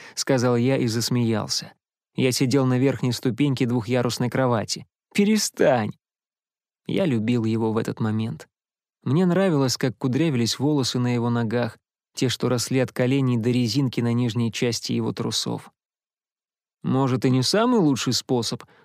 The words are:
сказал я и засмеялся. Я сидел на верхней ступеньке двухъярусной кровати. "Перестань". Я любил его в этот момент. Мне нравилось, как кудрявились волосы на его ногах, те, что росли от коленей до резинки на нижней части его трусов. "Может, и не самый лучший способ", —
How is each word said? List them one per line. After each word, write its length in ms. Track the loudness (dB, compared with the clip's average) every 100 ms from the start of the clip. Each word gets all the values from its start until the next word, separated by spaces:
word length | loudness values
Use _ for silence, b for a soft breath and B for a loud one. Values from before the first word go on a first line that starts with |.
| B
сказал 440 | -8 0 2 2 2
я 200 | 2 0
и 100 | 0
засмеялся. 840 | -2 -2 0 0 0 -2 -6 -8 _ _ _ _ -2
Я 160 | 0
сидел 340 | 2 2 2 2
на 120 | 2
верхней 360 | 2 0 -2
ступеньке 520 | -2 -2 0 0 0 0
двухъярусной 640 | -2 0 0 0 -2 -2
кровати. 560 | 0 0 0 -2 -8 -10 _ _
"Перестань". 800 | 0 4 2 0 2 4 4 0 -8 _ _ _ _ _ _ _ _ -4
Я 200 | 0 0
любил 400 | 0 0 0 0
его 260 | 0 0
в 60 | -2
этот 220 | -4 -4
момент. 480 | -2 -2 -4 -8 -16 _ _ _ _ _
Мне 220 | -2 2 2
нравилось, 520 | 2 2 2 0 0
как 200 | -4 -2
кудрявились 640 | -2 0 0 0 -2 0
волосы 400 | 0 0 0 -2
на 140 | 0
его 160 | 0 0
ногах, 480 | 0 0 -2 -4 -8 _ _ _
те, 140 | -4 -2
что 220 | 0 -2
росли 300 | -2 0 -2
от 120 | -2
коленей 460 | 0 0 2 2 0
до 140 | 0
резинки 500 | 0 0 0 0 0
на 100 | 0
нижней 400 | 0 0 0 -2
части 400 | 0 -2 -2 -4
его 220 | -4 -2
трусов. 580 | -4 -4 -4 -4 -6 -10 _ _ _ _ _ _ _ _ _ _ _
"Может, 420 | -2 0 0 2 2
и 40 |
не 140 | 2
самый 360 | 2 2 2 2
лучший 340 | 2 0 -2
способ", — 500 | -4 -2 -2 -2 -8 -14 b